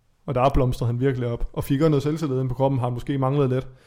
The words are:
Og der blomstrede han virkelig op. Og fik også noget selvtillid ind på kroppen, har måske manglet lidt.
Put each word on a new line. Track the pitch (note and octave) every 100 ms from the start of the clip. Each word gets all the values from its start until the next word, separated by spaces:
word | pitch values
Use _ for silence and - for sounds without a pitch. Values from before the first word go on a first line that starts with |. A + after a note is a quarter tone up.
| _ _ -
Og | B2+
der | C3+
blomstrede | C#3 B2+ A#2+ A#2+
han | A#2+
virkelig | C3+ B2+ A#2+
op. | A#2 -
Og | -
fik | - C#3
også | D#3+
noget | C#3+
selvtillid | D3 D#3 D#3 C3
ind | C3
på | B2
kroppen, | C3+ C3+
har | B2
måske | A#2+ - C#3
manglet | C3 C#3+ C3+
lidt. | B2+ - -